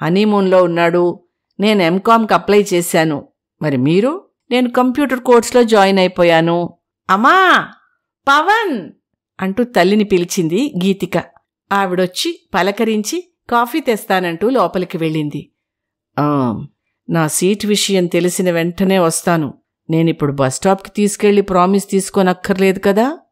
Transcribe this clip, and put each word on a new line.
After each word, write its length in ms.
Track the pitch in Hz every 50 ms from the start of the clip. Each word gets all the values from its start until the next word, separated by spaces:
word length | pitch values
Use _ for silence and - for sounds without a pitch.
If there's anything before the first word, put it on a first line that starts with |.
| 156
హనీమూన్లో 600 | 156 175 196 214 214 208 202 190 185 185 185 180
ఉన్నాడు. 560 | 170 170 170 170 170 170 175 175 175 170 - _ _ _ _ _ _ _ -
నేను 220 | 190 214 214 202 175
ఎంకామ్కి 520 | 165 175 190 190 233 226 226 226 208 196
అప్లై 320 | 175 180 - 202 208 202 202 -
చేశాను. 540 | 175 170 - - 170 160 160 147 135 - _ _ _ _ _ _ - 160
మరి 140 | 151 139
మీరు?" 480 | 123 127 147 165 190 220 269 320 392 - _ _ _ _ -
"నేను 200 | 240 247 254 240
కంప్యూటర్ 500 | 240 254 247 254 240 294 294 247 262 254
కోర్సులో 440 | 240 262 247 233 226 - - 247 247
జాయిన్ 340 | 220 220 202 196 196 196 196
అయిపోయాను." 760 | 185 180 185 - 175 170 165 160 165 165 170 175 175 170 - _ _ _ _ _ _ -
"అమ్మా, 640 | 185 196 233 285 339 381 381 359 302 214 160 - - _ _ _ _ _ _ _ _ _ - 269
పవన్!" 640 | 277 294 311 370 427 466 453 370 277 208 160 - - _ _ _ _ _ _ _ _ -
అంటూ 240 | 190 190 190 - 240
తల్లిని 400 | 240 - 208 170 185 208 214 202
పిలిచింది 680 | 208 202 175 175 175 - 196 170 156 170 214 285 285 - 180 175
గీతిక. 560 | 196 190 196 185 180 - 170 - - _ _ _ _ _ _ _ - 196
ఆవిడొచ్చి 760 | 196 196 185 180 180 185 180 180 - - 339 339 - _ _ -
పలకరించి 720 | 175 175 196 202 - 233 220 220 214 202 - 320 359 359 _ _ _ _ -
కాఫీ 300 | 240 240 240 240 - 320
తెస్తానంటూ 680 | 277 262 220 208 - - 196 185 185 170 165 165 202 233
లోపలికి 480 | 269 233 185 165 - 190 180 - -
వెళ్ళింది. 540 | 165 165 160 156 156 151 147 147 147 - _ _ _ _ _ _ _ _ _ _ _ _ _ - -
"ఆ, 340 | 143 147 147 139 127 120 107 110 143 - _ _ _ _ _ _ _ -
నా 180 | 170 170 160 151
సీటు 380 | - - 180 185 214 202 -
విషయం 400 | 208 208 196 - - 196 185 180
తెలిసిన 440 | 170 - 175 170 180 175 - 185 180
వెంటనే 480 | 170 170 165 175 170 - 196 185 190 190
వస్తాను. 560 | 170 165 160 - - 190 170 165 151 123 - _ _ _ _ _ _ -
నేనిప్పుడు 420 | 160 160 165 165 156 - 151 139 139
బస్ 220 | 139 135 131 131
స్టాప్కి 360 | - - 190 190 190 - -
తీసుకెళ్లి 520 | - - 208 202 202 - 214 208 208 202 196
ప్రామిస్ 480 | 202 190 180 180 185 196 202 190 -
తీసుకోనక్కర్లేదు 880 | 202 190 185 - - 202 190 185 180 - - - 196 185 190 190 185 196 -
కదా?" 340 | 202 196 208 233 269 330 - _ _